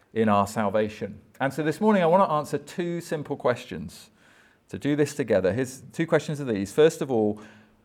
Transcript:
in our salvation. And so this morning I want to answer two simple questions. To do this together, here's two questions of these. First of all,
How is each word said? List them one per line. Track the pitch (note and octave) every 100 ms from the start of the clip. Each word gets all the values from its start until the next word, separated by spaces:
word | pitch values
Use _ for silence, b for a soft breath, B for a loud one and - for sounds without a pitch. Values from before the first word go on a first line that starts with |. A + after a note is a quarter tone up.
| b
in | A2+ G#2+
our | G2+ G2
salvation. | A#2 G2+ G#2+ G#2+ - G2+ G2+ _ -
And | C#3
so | D#3
this | D3+ D3+
morning | A3 G3
I | D#3+
want | F#3 F#3
to |
answer | D3+ C3+ C#3+
two | - - E3+ E3+
simple | - D#3+ C#3 C#3+
questions. | B2+ A#2+ - D#2+ D#2+ - - b b b b b _
To | G2
do | C#3+ D3
this | D3
together, | - A2+ G2 F2+
here's | A#2 C3 - -
two | - E3
questions | D#3 D#3 D3
of | C3+
these. | G2 G2+
First | - D#3+ D#3+
of | C#3
all, | A2+ G#2+ G#2 B B B B